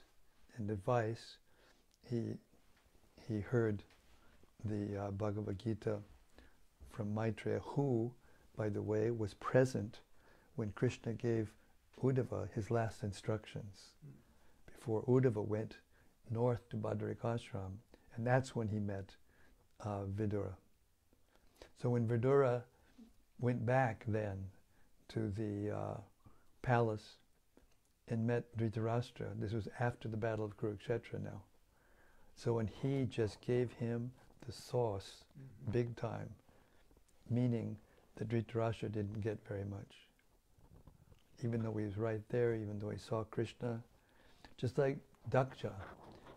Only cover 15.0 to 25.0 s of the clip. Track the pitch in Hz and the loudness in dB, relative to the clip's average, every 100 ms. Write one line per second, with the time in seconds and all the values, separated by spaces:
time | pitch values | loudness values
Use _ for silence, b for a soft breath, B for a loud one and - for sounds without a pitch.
15 | 123 127 131 107 101 107 110 - - b | 6 6 6 4 0 0 -2 -8 -20 b
16 | b b - 113 123 117 - 110 107 107 | b b -6 0 2 2 -4 -4 -2 -2
17 | 107 107 117 117 - 107 95 98 - B | -2 -2 -2 -2 -4 -8 -6 -10 -14 B
18 | B - 117 131 131 123 110 107 101 98 | B -4 4 4 4 -2 0 0 0 -2
19 | 98 - - b b b b - 107 101 | -6 -14 -20 b b b b -8 -4 -2
20 | 98 98 107 104 95 95 - _ _ _ | -2 0 2 2 -2 -6 -16 _ _ _
21 | _ _ _ B B B B - 123 120 | _ _ _ B B B B -4 0 2
22 | 113 120 127 139 135 123 - B B B | 4 4 6 6 6 4 -2 B B B
23 | B - - - 120 120 113 131 127 107 | B -20 -20 -2 2 2 4 6 4 2
24 | - 107 107 98 95 - - b b - | 0 0 0 -4 -8 -12 -20 b b -20